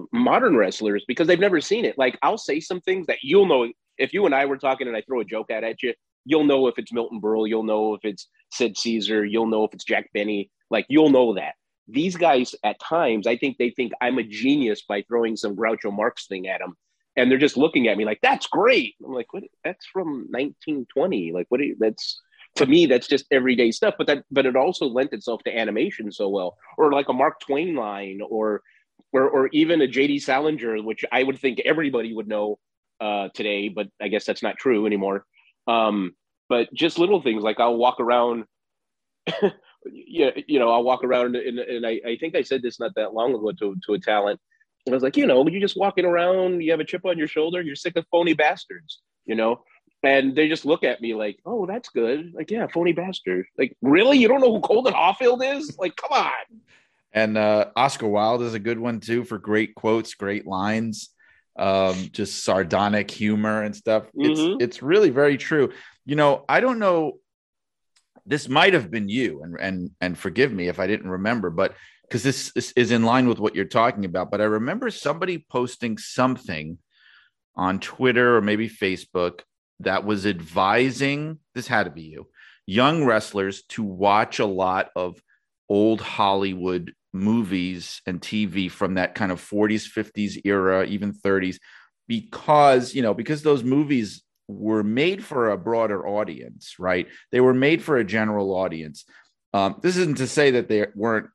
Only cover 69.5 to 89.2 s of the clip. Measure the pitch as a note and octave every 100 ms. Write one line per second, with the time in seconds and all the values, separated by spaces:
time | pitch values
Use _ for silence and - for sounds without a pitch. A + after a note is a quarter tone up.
69.5 | E2+ F#2+ F#2+ F2 - F2+ E2 F#2+ F2+ C3+
70.5 | G2+ F2 E2+ F#2+ G#2 F#2 F#2 G2+ A#2+ F2+
71.5 | E2 F#2+ - - _ _ A#2 C3+ C3 -
72.5 | - - - A2+ A#2 A2+ B2+ B2 A2 G#2
73.5 | - F#2+ A#2 A#2 G#2 G2 F2+ F2+ G#2 G#2+
74.5 | G#2+ A#2+ G#3 B3 - D3 E3 F#3 E3+ -
75.5 | B2+ B2 - A#2+ G#2+ - - B2+ B2+ -
76.5 | D#2+ D#2 F2 _ _ _ _ _ _ _
77.5 | - F#2 F#2 - - B2+ A#2+ B2 A#2+ G#2
78.5 | G#2+ A2+ A2+ G2 F2+ - F2+ F2 - -
79.5 | _ _ - F#2+ F#2+ G2+ G#2 G2+ F2+ D#2+
80.5 | F2+ F#2+ A2+ C3+ A2+ C#3 C#3+ D#3 D#3+ _
81.5 | C3 A#2+ A#2 F2+ D2+ D#2 D2 - _ -
82.5 | _ - G2 C3+ E3 C3+ A2 - G#2 G2
83.5 | G2 - - G#2 F#2 G2+ G#2 A2 - G#2+
84.5 | F#2 F#2 F#2 - F#2 F2+ F2 _ _ _
85.5 | _ - G2+ G#2+ A2 - - G2+ G2 G2
86.5 | F#2 F2+ F2+ E2+ - _ F#2 G2+ A#2 G2
87.5 | F#2+ F2+ F2 - - - F2+ - G#2+ G#2
88.5 | F2+ F2+ - F#2+ F#2 F2+ -